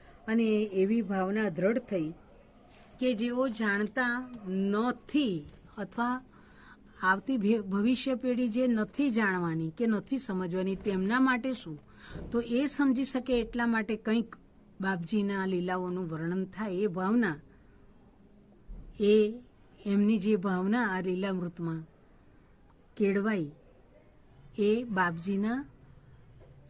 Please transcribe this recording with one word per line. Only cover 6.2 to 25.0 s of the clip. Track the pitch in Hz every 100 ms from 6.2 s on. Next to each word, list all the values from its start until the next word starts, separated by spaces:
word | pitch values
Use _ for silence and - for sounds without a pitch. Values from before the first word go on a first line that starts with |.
| 262 - - - - - - -
આવતી | 185 196 - 262
ભે-, | 202 226
ભવિષ્ય | 190 196 220 254 269
પેઢી | 254 254 247 247
જે | 226 254
નથી | 226 208 - 285
જાણવાની | 226 208 185 170 160 160
કે | 160 233
નથી | 208 - 262
સમજવાની | - 185 185 185 190 190
તેમના | 208 190 190 247
માટે | 262 247 262
શું, | 247 170 147 - - - - -
તો | 233
એ | 233 233 285
સમજી | - 277 254
શકે | 262 262 254 240
એટલા | 226 240 240
માટે | 226 214 214
કંઈક | 220 226 226 - - - - -
બાપજીના | 190 190 165 214 202 196 190
લીલાઓનું | 180 180 185 180 180 175
વર્ણન | 156 165 185
થાય, | 185 185 214
એ | 180 208
ભાવના | 175 185 240 208 143 - - - - - - - - - - - - - - - -
એ | 208 214 214 240 - - - - 202
એમની | 202 208 226
જે | 196 214
ભાવના | 190 180 190 233 220
આ | 185
લીલામૃતમાં | 185 185 196 190 175 175 165 160 160 - - - - - - - - - - -
કેળવાઈ | 202 196 208 208 147 - - - - - - - - - - -
એ | 208 226
બાપજીના | 247 190